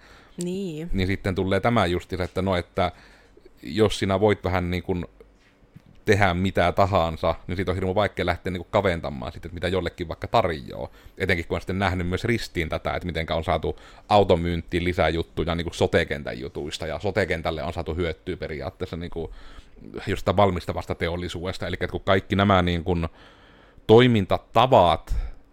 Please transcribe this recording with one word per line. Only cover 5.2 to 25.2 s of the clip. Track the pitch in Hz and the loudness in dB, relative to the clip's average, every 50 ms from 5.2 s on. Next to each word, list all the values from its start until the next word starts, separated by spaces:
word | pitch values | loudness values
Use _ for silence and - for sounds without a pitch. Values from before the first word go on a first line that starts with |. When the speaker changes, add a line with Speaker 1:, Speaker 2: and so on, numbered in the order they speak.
| - _ _ _ _ _ _ _ _ _ - - _ - - - - | -20 _ _ _ _ _ _ _ _ _ -20 -20 _ -20 -20 -8 0
Speaker 2:
tehdä | - 107 98 101 95 85 | 2 2 4 4 2 2
mitä | 87 95 98 - - 87 87 | 2 0 0 2 2 2 2
tahansa, | 82 - 98 95 101 92 82 82 80 78 - 82 82 - - - | 4 2 2 2 4 2 2 0 -2 -2 -2 -2 -2 -2 -6 -8
niin | 92 | -6
siitä | 90 95 90 | -4 -2 -2
on | 90 | -2
hirmu | 95 92 92 92 | -2 -2 -2 0
vaikea | 104 104 95 - - 92 | 0 0 0 -2 -2 -2
lähteä | 87 87 - - 95 | -2 -2 -2 -4 -6
niinku | 90 92 85 _ | -6 -6 -6 _
kaventamaan | - 107 98 98 87 82 - 73 76 67 60 - | 0 2 2 2 0 0 -4 -8 -8 -8 -10 -10
sit, | - - - | -12 -12 -14
että | 85 - | -14 -10
mitä | 90 85 90 | -6 -4 -2
jollekin | 90 92 85 85 - - 85 78 | 0 0 -2 -2 -6 -8 -8 -8
vaikka | 80 - - 98 | -8 -10 -6 0
tarjoaa. | - 117 110 87 82 73 62 - - 50 64 - - - - - - - | 2 2 2 2 -2 -4 -8 -10 -10 -10 -10 -12 -12 -16 -20 -18 -10 -6
Etenkin | - 90 98 85 82 - | -2 0 0 0 0 -4
kun | 90 | -4
on | 85 | -4
sitten | - - 95 95 | -4 -4 -2 0
nähnyt | 101 95 87 92 87 85 | 0 0 0 0 -2 -2
myös | 90 92 - | -4 -2 -2
ristiin | - 120 113 - - - 90 80 78 | -2 -2 -2 -4 -6 -6 -4 -4 -4
tätä, | 80 82 - 76 - | -4 -4 -4 -4 -4
että | 80 87 | -4 -4
mitenkä | 87 80 82 80 76 82 | -4 -4 -4 -4 -2 -2
on | 82 82 | -2 0
saatu | 90 87 82 76 80 - - - - - - - - | 0 0 0 0 -4 -6 -6 -10 -20 -20 -10 -2 4
automyyntiin | 104 104 98 92 95 82 85 87 87 85 82 - - 87 85 | 6 6 6 6 4 4 4 0 -2 -2 -4 -2 -2 -2 0
lisäjuttuja | 87 87 98 85 80 80 82 82 - - - 80 80 85 | 0 0 2 2 2 2 0 -2 -4 -4 -6 -4 -2 -2
niinku | 85 85 85 - | -4 -4 -4 -2
sote-kentän | - 104 90 - 95 82 - 76 71 71 64 58 60 | 0 0 2 4 2 2 0 -4 -8 -6 -8 -8 -8
jutuista, | 64 71 - 78 73 76 - - - 80 | -8 -10 -8 -8 -8 -8 -8 -8 -6 -6
ja | 76 73 | -6 -4
sote-kentälle | - 101 87 107 95 80 85 82 78 85 80 76 67 | -4 -2 0 0 0 0 0 -2 -2 -4 -4 -4 -6
on | 78 87 | -6 -6
saatu | 85 82 85 80 | -6 -6 -6 -4
hyötyä | 80 90 82 78 - - - 87 - | -2 -2 -4 -4 -6 -8 -10 -8 -8
periaatteessa | 78 78 78 71 67 - - - 90 - - 82 | -8 -8 -8 -8 -10 -10 -10 -10 -10 -10 -8 -10
niinku | 85 85 - 82 80 - - - - - - - - - - - - 53 50 - - - | -10 -10 -8 -8 -8 -10 -10 -14 -18 -18 -18 -20 -20 -20 -20 -20 -20 -16 -14 -10 -6 -6
jostain | 95 - - - 92 92 | -4 -2 0 0 4 6
valmistavasta | 101 98 92 87 - - 87 87 87 - 92 | 6 4 4 2 -4 -4 -6 -6 -4 -6 -4
teollisuudesta. | - 92 85 85 87 90 85 - 90 82 92 90 - - 87 | -2 -2 -2 -2 -4 -6 -6 -6 -6 -6 -6 -6 -6 -6 -6
Elikkä | 87 - - | -4 -4 -4
että | 87 | -4
kun | - - - | -4 -4 0
kaikki | - 98 98 - - 104 | 2 2 2 2 2 2
nämä | 95 98 101 98 92 | 4 6 6 6 6
niinku | 90 87 87 85 80 90 90 85 82 80 - - - - - - - - - - - - - - - - | 4 2 0 -2 -2 -2 -2 -2 -2 -4 -6 -10 -20 -20 -20 -20 -20 -20 -20 -20 -20 -20 -20 -4 4 8
toimintatavat | 110 117 123 127 120 110 95 - 95 87 - - - 110 117 131 131 110 90 85 80 80 - - - - | 8 10 10 8 6 4 2 2 -2 -2 -2 0 2 2 4 6 8 8 8 6 4 2 0 -2 -2 -2